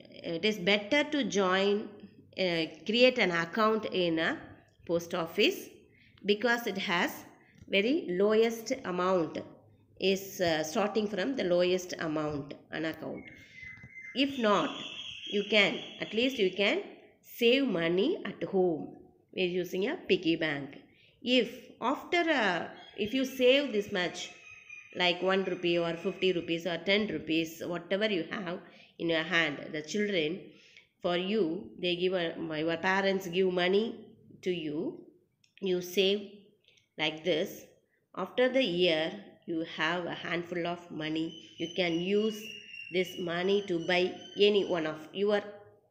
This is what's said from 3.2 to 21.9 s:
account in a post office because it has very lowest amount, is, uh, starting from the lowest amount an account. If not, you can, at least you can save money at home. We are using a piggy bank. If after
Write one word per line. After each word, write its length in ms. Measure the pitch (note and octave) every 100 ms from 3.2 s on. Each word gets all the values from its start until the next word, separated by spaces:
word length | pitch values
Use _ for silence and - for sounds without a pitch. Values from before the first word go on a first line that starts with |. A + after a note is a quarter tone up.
| F#3+
account 540 | E3+ E3+ - A3 A3 -
in 340 | F#3 F3 D#3+
a 180 | E3+ D4+ - - _ _ -
post 280 | E3+ E3+
office 560 | F3 E3 - C4 G4+ - - - _ _ - F#3+
because 420 | G#3 B3 A#3+ A#3
it 100 | G3
has 340 | G#3 F3 B3+ - - - _ - -
very 360 | G3 G#3 D#4+ D#4+
lowest 640 | F3+ G3+ A3 A3+ A3+ - C4
amount, 560 | F#3 F3+ F3+ F#3 D3+ - - - - _ _ -
is, 420 | F#3+ F#3+ - -
uh, 220 | F3 D#3
starting 440 | D#3 A#3 G3+ A3 G#3+
from 280 | G#3 F#3 C4+
the 80 |
lowest 500 | F#3+ F3 F3+ F3+ F3+ -
amount 540 | E3 D#3 D3+ D3 C#3+ - -
an 140 | D#3 D#3+
account. 380 | D#3 - C#3+ - - - - - - - - - -
If 220 | C#4 C4+
not, 320 | A3 G3 C#3 - - - - - -
you 120 | G#3 G3
can, 300 | A3 F#3+ - - -
at 120 | F3
least 260 | G#3+ C4 C4
you 120 | F#3+
can 300 | F3+ G3+ E4 G4+ - - _
save 460 | - - A#3 C4 C4+
money 540 | F3+ E3 F3 A#3+ G4 -
at 180 | -
home. 540 | E3 F#3+ F3+ D#3 - - - _ _
We 100 | -
are 20 | F#3
using 420 | F3+ F3 F#3 G#3
a 80 | F4
piggy 400 | - F3+ D#3+ E3
bank. 460 | D#3 C#3+ C3+ - - _ _ _
If 500 | - B3+ A3+ - - -
after 420 | A#3